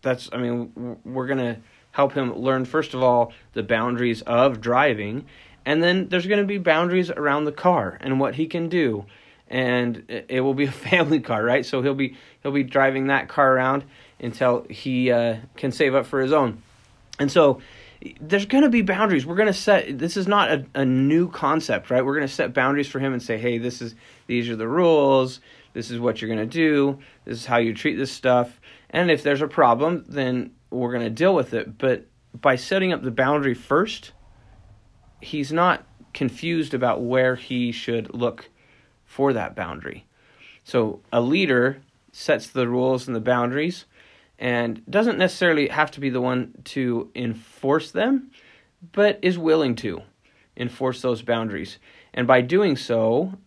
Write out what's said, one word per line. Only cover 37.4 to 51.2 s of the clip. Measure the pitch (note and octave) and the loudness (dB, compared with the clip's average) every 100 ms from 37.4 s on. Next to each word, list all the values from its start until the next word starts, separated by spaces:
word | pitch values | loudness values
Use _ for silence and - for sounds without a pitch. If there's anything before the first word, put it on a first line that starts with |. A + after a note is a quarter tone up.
| - B2+ A#2+ | -4 -4 -4
should | A2+ - A#2 A2 | -4 -4 -4 -4
look | A#2+ A#2+ - - _ _ _ _ _ | -4 -4 -4 -20 _ _ _ _ _
for | _ - C#3 | _ 0 0
that | A#2 F#2 | 0 -4
boundary. | - E2+ C#2+ D2 - _ _ _ _ - - | -8 -10 -8 -12 -14 _ _ _ _ -20 -20
So | - B2 A2 E2+ _ | -2 0 0 -4 _
a | A#2+ | 0
leader | A#2+ F3 F3+ B2+ B2+ C#3 _ _ _ | 2 0 2 2 2 -2 _ _ _
sets | - - B2 - | -10 -2 -2 -2
the | C3 A#2+ | -4 -2
rules | B2 B2+ B2+ B2+ | 0 0 -2 -2
and | A#2 | -4
the | |
boundaries | A2+ B2 A#2+ C3+ D#3+ F3 - _ - _ _ _ | 0 0 0 -2 -4 -6 -16 _ -20 _ _ _
and | B2 A#2+ A#2 A2+ - | -2 -2 -2 -6 -4
doesn't | G3 A3+ - | 0 0 2
necessarily | F#3 - F3+ D#3 C#3+ | 0 2 2 2 0
have | D#3 D3+ | 0 -2
to | - | -2
be | C#3 | -4
the | B2 | -2
one | B2+ B2+ A#2+ - | -2 -2 -4 -12
to | - - B2 A#2 - | -10 -4 -2 -2 -4
enforce | - A#2+ A2+ - - C3+ D3+ D#3 | -6 -6 -6 -12 -6 0 0 0
them, | F3+ A3 C4+ - _ - - _ _ F3 | -2 0 0 -2 _ -20 -20 _ _ -8
but | - G#3 G#3 | 2 2 4
is | D#3+ F3 | -2 0
willing | D#3+ D#3+ C#3+ A#2 | 2 2 2 -2
to | A2 F2 - _ _ _ _ - | -6 -8 -14 _ _ _ _ -10
enforce | B2 - C3 B2 | -10 -4 -4 -2
those | C3 A2+ | -4 -4